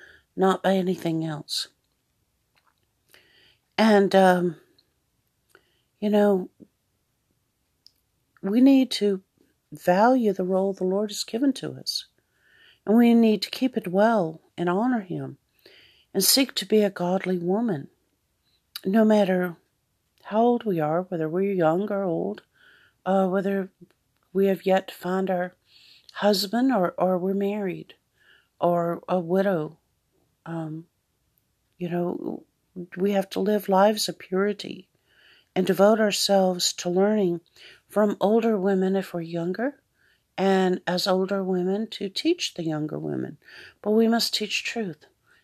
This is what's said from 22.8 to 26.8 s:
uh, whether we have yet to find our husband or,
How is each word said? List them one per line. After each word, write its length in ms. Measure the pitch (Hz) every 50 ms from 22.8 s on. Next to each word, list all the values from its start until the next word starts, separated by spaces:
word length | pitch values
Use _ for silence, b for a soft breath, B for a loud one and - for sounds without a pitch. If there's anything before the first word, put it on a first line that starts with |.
| b b b b _
uh, 220 | 185 190 190 190
whether 440 | 180 185 196 175 202 196 196 190 190 - _ 175 - _ _ _ _ _ _ _ _
we 140 | - 196 196
have 180 | 196 190 190 -
yet 240 | 190 185 190 190 -
to 60 | -
find 340 | - - 180 185 190 196 190
our 260 | 185 175 180 180 - b b b b b b b b b b b -
husband 580 | - 202 208 208 190 202 190 220 240 254 269
or, 200 | 247 196